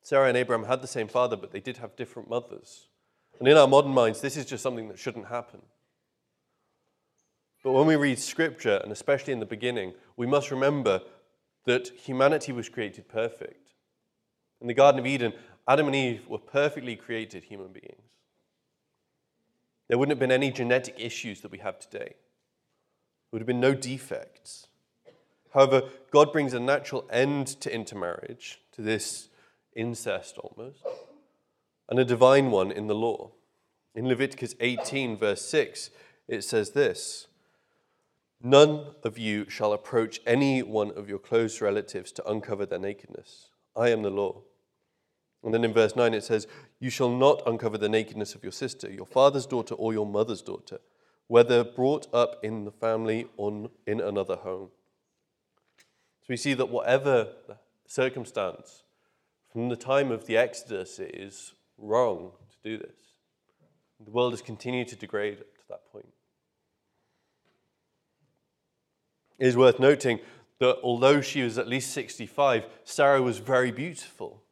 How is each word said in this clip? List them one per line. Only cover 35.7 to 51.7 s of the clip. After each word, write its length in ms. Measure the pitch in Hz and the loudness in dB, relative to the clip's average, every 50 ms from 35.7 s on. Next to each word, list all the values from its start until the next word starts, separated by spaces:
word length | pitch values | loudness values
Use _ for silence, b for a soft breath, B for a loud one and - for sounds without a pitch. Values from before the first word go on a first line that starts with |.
| - - - - b b b b b b b | -6 -14 -16 -16 b b b b b b b
it 160 | - - 107 98 | -10 -8 -8 -8
says 300 | - - 113 104 - - | -2 -2 -2 -2 0 0
this, 540 | 139 143 113 90 - - - - - - _ _ _ _ _ _ _ _ _ _ _ _ _ _ _ _ _ _ _ _ _ _ _ 120 | 0 0 0 0 -6 -10 -12 -12 -14 -18 _ _ _ _ _ _ _ _ _ _ _ _ _ _ _ _ _ _ _ _ _ _ _ 0
"None 520 | 120 135 139 151 151 151 151 147 143 - _ - | 6 10 10 10 8 6 -2 -8 -14 -18 _ -8
of 140 | 117 107 | -8 -8
you 320 | 117 113 110 104 104 104 - | -6 -4 -2 -2 -2 -4 -6
shall 240 | - - 107 107 104 | -8 -4 0 0 0
approach 480 | 104 - - - 117 113 110 - - _ | -2 -4 -2 0 0 0 0 -4 -10 _
any 360 | 120 117 127 143 139 135 131 117 | 0 2 2 2 2 0 0 -2
one 280 | 82 107 107 104 104 | -2 -2 -2 -2 -2
of 180 | - - 104 101 | -6 -12 -12 -10
your 100 | 101 95 | -10 -12
close 440 | _ - - 113 117 110 110 - 110 | _ 0 0 0 0 0 -4 -2 -2
relatives 500 | 104 101 107 101 - - 98 92 - - | 0 0 -2 -4 -6 -10 -12 -12 -12 -14
to 180 | - - - | -12 -6 -6
uncover 360 | 107 110 101 - 110 98 101 | -6 -6 -4 -8 -6 -6 -6
their 120 | 98 - 90 | -6 -6 -6
nakedness. 680 | 92 98 101 101 - - - - - - - - - _ _ _ _ _ _ | -6 -8 -10 -10 -16 -18 -18 -18 -18 -20 -20 -20 -20 _ _ _ _ _ _
I 140 | 117 117 120 | 0 2 2
am 140 | 117 110 107 | 2 2 0
the 80 | 101 | -2
law." 320 | 95 101 101 95 - - - _ _ _ _ _ _ _ _ _ _ _ _ _ _ _ _ _ _ _ | -2 -2 -4 -4 -6 -10 -18 _ _ _ _ _ _ _ _ _ _ _ _ _ _ _ _ _ _ _
And 140 | - 117 110 | -8 -2 -2
then 80 | 117 117 | 0 0
in 100 | 117 107 | 2 4
verse 220 | 113 110 107 - | 4 4 4 4
nine 200 | 123 120 117 113 | 2 2 2 2
it 100 | 107 104 | -2 -4
says, 240 | - 117 110 107 B B B B B B _ | -2 -2 -2 -4 B B B B B B _
"You 100 | - 127 | -10 -8
shall 200 | 120 - 135 123 | -4 -2 -2 -2
not 360 | 120 123 131 143 147 - - | 2 4 4 4 4 4 0
uncover 320 | - 117 113 123 113 107 107 | -4 -4 -2 -4 -4 -4 -2
the 100 | 104 104 | -4 0
nakedness 460 | 107 110 107 107 110 107 104 - - | 0 0 -2 -2 -8 -10 -10 -10 -12
of 80 | 101 - | -16 -16
your 80 | 98 | -16
sister, 400 | 92 - 135 127 - - - 101 | -12 -10 -10 -10 -10 -10 -14 -14
your 160 | 98 98 92 | -14 -14 -16
father's 400 | - - 127 135 143 139 139 120 | -4 2 4 4 4 4 2 -6
daughter, 260 | 131 131 123 113 - 120 | -4 -4 -6 -4 -6 -8
or 160 | - 107 113 113 | -6 -4 -4 -2
your 120 | 107 107 | -2 -4
mother's 380 | 101 101 104 110 113 113 92 - | -2 0 -2 -2 -2 -2 -10 -10
daughter, 380 | - 95 - - - - - _ _ _ _ _ _ _ _ _ _ | -14 -14 -14 -14 -16 -20 -20 _ _ _ _ _ _ _ _ _ _
whether 340 | 117 117 120 120 123 120 120 | 6 6 8 8 6 4 4
brought 500 | - | 2